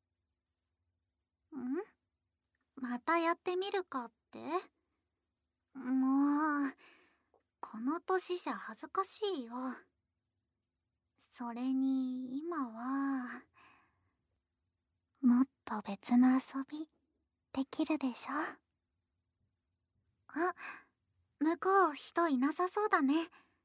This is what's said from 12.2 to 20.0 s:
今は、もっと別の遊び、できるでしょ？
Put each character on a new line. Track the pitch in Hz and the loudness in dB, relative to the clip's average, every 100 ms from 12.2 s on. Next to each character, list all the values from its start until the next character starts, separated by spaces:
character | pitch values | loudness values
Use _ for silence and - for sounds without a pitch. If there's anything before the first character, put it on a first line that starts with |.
| 254 269 | -6 -6
今 | 330 320 247 | -4 -4 -4
は、 | 220 247 277 277 269 247 240 - _ - _ _ _ _ _ _ _ _ _ _ _ _ _ _ _ | -6 -4 -2 -2 -2 -4 -10 -16 _ -20 _ _ _ _ _ _ _ _ _ _ _ _ _ _ _
も | 254 240 | 4 6
っ | 262 _ - | 4 _ -8
と | 214 | -6
別 | - 196 - 247 | -6 -8 2 6
の | 254 262 | 6 4
遊 | - 277 269 | 0 -6 -8
び、 | 302 320 _ _ _ _ _ _ | -10 -12 _ _ _ _ _ _
で | - 269 | -6 -4
き | - 311 | -2 0
る | 302 | 0
で | 262 | -2
し | 240 - | -4 -4
ょ？ | 285 320 - _ _ _ _ _ _ _ _ _ _ _ _ _ _ | -4 -6 -8 _ _ _ _ _ _ _ _ _ _ _ _ _ _